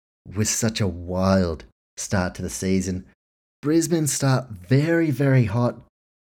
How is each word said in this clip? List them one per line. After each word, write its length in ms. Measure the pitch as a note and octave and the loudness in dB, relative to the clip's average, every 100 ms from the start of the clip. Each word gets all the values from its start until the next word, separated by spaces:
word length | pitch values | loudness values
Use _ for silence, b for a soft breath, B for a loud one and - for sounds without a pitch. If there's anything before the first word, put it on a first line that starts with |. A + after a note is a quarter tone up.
| _ _ - F#2+ | _ _ -8 -4
was 140 | G#2+ | -2
such 300 | - A2+ A2 | 0 -2 0
a 80 | G2 | -2
wild 760 | E2+ F2 F#2 F#2+ F#2+ F2 D#2 - _ _ - | -4 -6 0 4 4 2 -4 -12 _ _ -14
start 380 | - G2+ F2+ - | -4 -2 -2 -4
to 60 | |
the 80 | F2+ | -8
season. 560 | - F#2+ F#2+ F#2+ F2+ b _ _ _ _ _ | -4 0 0 0 -6 b _ _ _ _ _
Brisbane 460 | C#3 E3 D#3 E3+ D3+ | 0 0 2 0 -2
start 420 | - C3+ B2+ - | 0 0 0 -2
very, 600 | F#2+ F2 C3+ D#3+ E3 D#3+ | -12 0 2 4 2 2
very 360 | C3 C#3 C3 G#2 | 0 4 4 4
hot. 360 | A#2 A#2+ - - _ _ _ _ | 0 -2 -4 -14 _ _ _ _